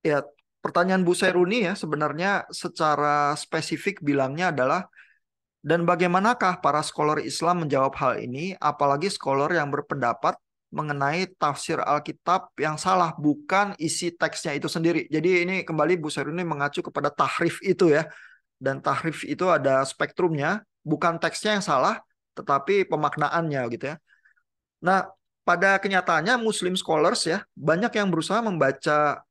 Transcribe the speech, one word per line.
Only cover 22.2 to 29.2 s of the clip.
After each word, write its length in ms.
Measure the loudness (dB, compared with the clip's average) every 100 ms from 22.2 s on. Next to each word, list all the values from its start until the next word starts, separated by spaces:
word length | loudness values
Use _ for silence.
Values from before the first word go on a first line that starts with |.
| _
tetapi 560 | -16 -2 -2 2 0 2
pemaknaannya 800 | 0 -2 0 0 0 -2 -2 -4 -6
gitu 80 | -8
ya. 40 | -10 _ _ _ _ _ _ _ _
Nah, 320 | 0 0 0 -12 _ _
pada 320 | 0 2 4 2
kenyataannya 640 | 2 0 2 0 2 2
Muslim 320 | 2 0 -2
scholars 560 | -2 0 2 4 2 0
ya, 160 | -2 -6
banyak 400 | -6 0 2 2 0
yang 80 | 0
berusaha 320 | 0 0 -2
membaca 800 | 0 0 0 0 0 2 2 -2